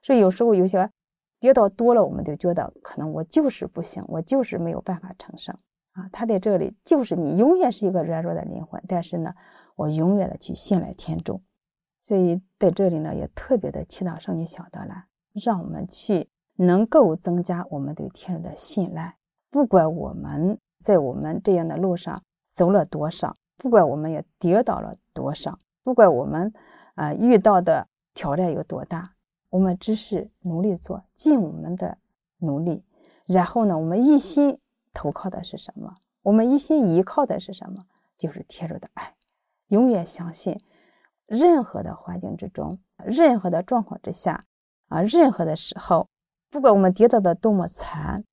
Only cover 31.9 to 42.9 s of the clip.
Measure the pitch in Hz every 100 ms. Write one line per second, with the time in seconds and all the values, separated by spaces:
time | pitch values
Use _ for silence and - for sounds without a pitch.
31.9 | - _ _ _ _ 160 143 170 156 _
32.9 | _ _ _ - 185 175 240 214 160 160
33.9 | 185 262 285 - 294 285 262 _ _ _
34.9 | - 147 - 190 - 175 - - - -
35.9 | 180 _ _ 202 214 233 277 - 311 214
36.9 | 165 190 - 277 - - 190 - 190 _
37.9 | _ _ _ 170 - - - 165 156 -
38.9 | - - _ _ _ _ _ _ 202 254
39.9 | 202 170 - 170 165 - - _ _ _
40.9 | _ _ _ _ 220 349 320 202 - 165
41.9 | - - 175 101 - - - - 185 _